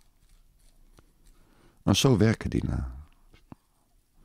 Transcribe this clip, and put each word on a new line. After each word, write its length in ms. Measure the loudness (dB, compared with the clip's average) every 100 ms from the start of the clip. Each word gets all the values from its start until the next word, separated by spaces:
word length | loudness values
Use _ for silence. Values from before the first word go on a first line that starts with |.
| _ _ _ -20 _ _ _ _ _ -20 _ _ -20 _ _ _ _ _
En 120 | -2 2
zo 220 | 2 4
werken 320 | 2 0 -4
die 140 | -4 -4
nou. 160 | -6 -8 -12 -20 _ _ _ _ -20 _ _ _ _ _ _